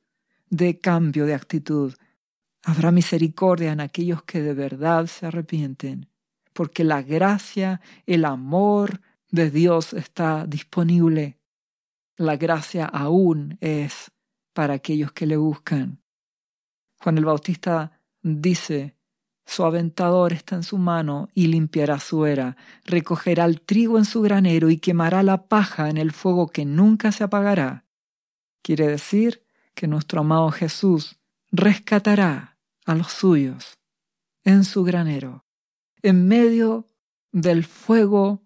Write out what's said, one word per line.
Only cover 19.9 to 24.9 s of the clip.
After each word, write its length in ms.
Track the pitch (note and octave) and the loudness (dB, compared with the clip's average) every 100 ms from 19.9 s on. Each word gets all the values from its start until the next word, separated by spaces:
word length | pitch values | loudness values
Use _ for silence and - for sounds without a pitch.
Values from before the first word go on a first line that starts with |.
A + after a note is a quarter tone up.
| - F3 F3+ F3 | -2 2 2 2
está 220 | E3 - F3+ | -2 -6 -8
en 80 | |
su 140 | E3+ G3 | -6 -2
mano 500 | F3 E3+ D#3 C#3+ - | -2 -2 -2 -6 -4
y 140 | - E3 | 0 2
limpiará 520 | E3 D#3 D#3+ D3 C#3+ | 2 0 0 -2 -2
su 260 | - D#3+ D3+ | -4 -2 0
era. 300 | C#3 B2+ C3 - - - | 0 -4 -8 -20 -20 -4
Recogerá 580 | F3 E3 E3 F3+ E3+ E3+ | -4 -2 -4 0 2 2
el 140 | D#3 | 0
trigo 360 | - G#3 A#3 A3 | 0 0 2 2
en 80 | G#3 | 2
su 160 | A#3 | 0
granero 480 | G#3 G3 F#3 E3 D#3+ | 2 2 4 4 2
y 80 | D#3+ | 2
quemará 460 | - | 0